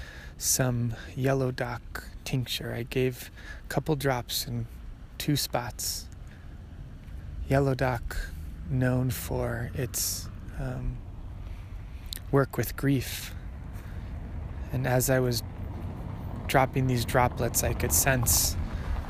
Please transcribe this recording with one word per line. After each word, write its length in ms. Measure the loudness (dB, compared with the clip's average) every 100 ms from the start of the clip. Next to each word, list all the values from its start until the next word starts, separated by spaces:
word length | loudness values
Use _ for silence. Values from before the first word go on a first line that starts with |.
| -12 -12 -12 -4
some 580 | 2 4 4 2 0 -2 -6 0
yellow 340 | 2 4 2
dock 600 | 0 -4 -4 -8 -10 -10 -10
tincture. 500 | -2 0 0 -2 -2
I 100 | -4
gave 480 | 0 2 2 0 -8 -12 -12 -10
a 40 | -4
couple 260 | 0 2 2
drops 500 | 2 2 0 -4 -2
in 220 | -2 -4 -8 -12 -12 -12 -4
two 200 | 2 2
spots. 680 | 2 0 -2 -4 -4 -4 -8 -12 -14 -14 -14 -14 -12 -12 -12 -12 -12 -10 -8 -4 4
Yellow 240 | 6 6
dock, 440 | 4 2 0 -2 -4 -4 -6 -10 -8 -2
known 400 | 2 4 4 2
for 600 | 0 -2 -2 -2 -2 -4
its, 540 | -2 -2 0 -2 -2 -6 -10 -8 -4
um, 380 | -4 -2 -4 -4 -8 -10 -10 -8 -8 -10 -10 -10 -10 -10 -8 -8 2
work 260 | 4 4 2
with 180 | -2 2
grief. 580 | 4 4 2 -6 -6 -8 -10 -10 -10 -10 -8 -8 -8 -8 -8 -6 -6 -6 -4
And 120 | 0 4
as 240 | 4 6
I 100 | 4
was 220 | 4 2 -2 -6 -6 -6 -6 -6 -6 -6 -6 -6 4
dropping 400 | 6 6 4 4
these 180 | 4 4
droplets, 580 | 6 6 4 2 2
I 100 | 2
could 200 | 2 4
sense, 640 | 4 6 6 6 6 4 2 -2 -2 -2 -2 -2